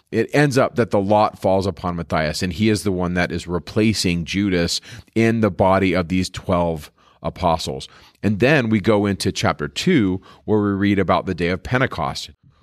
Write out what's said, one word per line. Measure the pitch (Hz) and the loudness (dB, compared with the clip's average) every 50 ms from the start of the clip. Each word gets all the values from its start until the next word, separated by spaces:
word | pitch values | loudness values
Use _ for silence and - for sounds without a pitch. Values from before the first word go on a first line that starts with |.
| _ - | _ -6
It | - 113 113 - | -2 -2 -2 0
ends | - 143 - 143 117 | 2 2 2 4 4
up | 135 117 - - | 2 2 2 2
that | 123 113 - | 0 -2 0
the | - 104 | 2 0
lot | 98 98 104 104 107 - - - | 2 4 4 4 4 2 0 -2
falls | - 98 95 98 92 | 0 2 2 2 0
upon | 98 85 - - 87 87 | -2 -4 -4 -6 -6 -6
Matthias, | 85 82 - 95 80 78 76 78 - | -6 -6 -2 -2 -2 0 -2 -2 -4
and | 98 90 73 | -4 -4 -2
he | 76 107 110 | 0 2 2
is | 107 107 - | 2 2 0
the | 104 92 | -2 -2
one | 90 90 87 90 | -2 -2 -2 0
that | 90 87 - | 0 -2 -2
is | 82 87 - | -2 -6 -6
replacing | 87 87 85 - - - 110 107 113 101 - - 92 87 87 80 | -4 -6 -6 -6 -4 -2 0 2 2 2 0 0 0 0 -2 -4
Judas | - - 95 104 98 90 87 85 85 - - - - - - - _ - | -4 -4 -2 0 0 0 0 0 -2 -4 -6 -8 -12 -20 -20 -14 _ -2
in | 110 113 113 117 113 | 0 2 2 2 2
the | 107 101 | 0 0
body | 87 - 101 92 95 98 98 92 | 2 2 2 4 4 4 2 2
of | 82 92 87 | 0 0 -2
these | 78 92 92 92 - | 0 0 -2 -2 -2
twelve | - - - - 92 87 87 85 80 76 73 - _ _ _ _ _ - | -6 -10 -4 -2 0 0 0 -2 -4 -6 -8 -16 _ _ _ _ _ -10
apostles. | - 82 - - 92 85 82 80 - 82 67 67 - - - - - - _ _ - | -10 -10 -6 -2 0 0 0 0 -2 -6 -8 -10 -10 -16 -20 -20 -20 -20 _ _ -2
And | 101 107 90 | -2 0 2
then | 117 135 160 139 117 110 | 2 2 4 2 2 2
we | 113 104 | 0 0
go | 87 113 107 101 104 | 2 2 2 2 2
into | 101 95 - - 98 - | 0 0 -2 -2 -4 -4
chapter | - - 92 80 - 73 | -2 -2 -2 -2 -2 -6
two, | 73 - - - 185 185 131 101 92 92 92 - - - _ - | -8 -6 -4 0 2 2 2 2 2 0 -4 -6 -12 -20 _ -4
where | 95 107 107 | 0 0 2
we | 104 101 | 2 0
read | 98 95 101 101 101 | 0 2 2 2 2
about | 98 92 87 92 - - | 2 2 2 2 0 0
the | 95 90 | -2 -4
day | 80 87 85 | -2 -2 -2
of | 92 92 - | -2 -4 -4
Pentecost. | - 120 131 131 117 - - 76 67 - - - - - _ _ _ _ _ | -2 -2 0 0 -2 -2 -4 -6 -6 -6 -8 -12 -14 -18 _ _ _ _ _